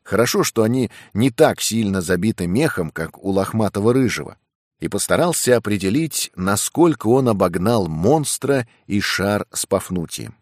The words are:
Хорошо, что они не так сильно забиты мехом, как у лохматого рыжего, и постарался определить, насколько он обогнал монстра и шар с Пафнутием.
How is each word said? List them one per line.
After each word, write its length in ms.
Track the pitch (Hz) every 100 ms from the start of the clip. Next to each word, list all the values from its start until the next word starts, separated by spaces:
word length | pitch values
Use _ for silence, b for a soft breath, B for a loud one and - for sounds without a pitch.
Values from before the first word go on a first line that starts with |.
Хорошо, 440 | - 98 120 208 170
что 180 | -
они 280 | 110 127 117 B B
не 160 | 98 131
так 300 | - 147 101
сильно 400 | - 113 104 95
забиты 480 | 85 92 107 - 87
мехом, 420 | 101 156 - 80
как 320 | - 80 -
у 100 | 95
лохматого 600 | 95 95 110 107 104 107
рыжего, 460 | 127 123 - 71 - _ _ _ _
и 80 | 80
постарался 680 | 101 - 123 170 156 - 120
определить, 760 | 107 104 95 127 160 - - -
насколько 680 | 92 104 - - 170 151 107
он 200 | 127 127
обогнал 640 | 101 92 87 95 117 87
монстра 760 | 80 98 156 139 - 131 139 117 b -
и 140 | 101
шар 440 | - - 98 104 -
с 140 | - -
Пафнутием. 720 | 95 - 90 78 - 55 _